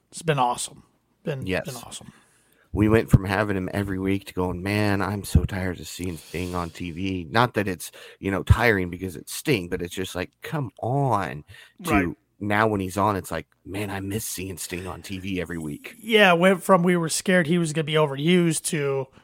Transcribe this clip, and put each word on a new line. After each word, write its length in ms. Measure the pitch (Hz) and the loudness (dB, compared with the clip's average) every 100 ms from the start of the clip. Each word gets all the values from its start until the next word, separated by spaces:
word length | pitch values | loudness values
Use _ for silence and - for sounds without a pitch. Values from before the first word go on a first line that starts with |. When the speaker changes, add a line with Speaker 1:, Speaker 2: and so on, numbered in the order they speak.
| _ | _
Speaker 1:
it's 140 | - | -6
been 160 | 165 143 | -2 2
awesome. 420 | 123 117 - - _ _ _ _ | 0 -2 -8 -12 _ _ _ _
Been, 220 | - 135 92 | -8 -6 -4
Speaker 2:
Yes. 200 | 87 - | -4 -4
Speaker 1:
been 100 | 127 | -10
awesome. 380 | - - - - _ _ _ _ _ | -14 -16 -18 -20 _ _ _ _ _
Speaker 2:
We 160 | - 107 | 2 4
went 200 | 110 78 | 4 6
from 160 | 101 98 | 4 4
having 300 | 98 104 95 | 0 0 -2
him 120 | 90 | -2
every 240 | 101 98 95 | -2 -2 -2
week 280 | 95 98 - | 0 -2 -4
to 80 | |
going, 280 | 92 92 87 | -4 -4 -4
"Man, 400 | 98 104 104 98 | -2 0 2 0
I'm 220 | 95 101 | -2 -4
so 220 | - - - | 0 2 2
tired 340 | 98 92 85 | -2 -4 -6
of 80 | - | -10
seeing 300 | - 90 80 | -8 -8 -8
Sting 360 | - 82 90 | -8 -6 -4
on 160 | 90 82 | -4 -6
T 220 | - 90 | -8 -10
V." 340 | 82 95 92 78 | -6 -4 -4 -2
Not 240 | 113 120 110 | 2 2 0
that 120 | 101 | -2
it's, 240 | 85 - - - - | -6 -10 -16 -20 -8
you 100 | 95 | -4
know, 140 | 92 | 0
tiring 460 | - 117 120 98 87 | 2 4 4 4 0
because 260 | 87 92 78 | -4 -8 -10
it's 180 | - | -12
Sting, 340 | - 156 107 87 | -6 0 0 -2
but 120 | 90 | -6
it's 140 | 87 98 | -6 -6
just 180 | 92 | -6
like, 180 | 90 90 _ | -6 -8 _
"Come 280 | - 151 120 - | -8 -6 -6 -6
on," 600 | 110 139 135 101 78 73 - - - - | -4 0 2 0 -2 -8 -14 -20 -20 -10
to 80 | 170 | 0
Speaker 1:
Right. 260 | 101 85 - _ - | 2 2 -4 _ -8
Speaker 2:
now 280 | 104 104 110 | 0 2 2
when 140 | 101 | 0
he's 160 | 92 98 | -2 0
on, 180 | 104 95 | 0 0
it's 160 | - | -4
like, 160 | 82 - _ - | -8 -8 _ -10
"Man, 240 | 95 101 | -8 -6
I 100 | 98 | -6
miss 240 | 98 110 - | -6 -6 -6
seeing 320 | - 95 82 | -8 -8 -10
Sting 280 | - 87 92 | -8 -8 -8
on 160 | 82 | -10
T 160 | - 95 | -10 -8
V 240 | 95 90 | -4 -4
every 160 | 85 82 | -4 -6
week." 380 | 76 73 - - | -8 -8 -14 -12
Speaker 1:
Yeah, 360 | 220 214 190 | 0 4 6
went 280 | 170 185 180 | 6 6 4
from 220 | - 185 | 4 6
we 140 | 180 175 | 6 4
were 120 | 160 | 0
scared 380 | - - 185 151 | -2 2 4 4
he 100 | 175 | 2
was 160 | 160 | 2
gonna 120 | 156 151 | -2 0
be 80 | |
overused 720 | 156 151 135 160 180 170 151 - | 2 2 2 4 6 4 2 -2
to 420 | 156 139 135 131 _ | -2 0 -2 -4 _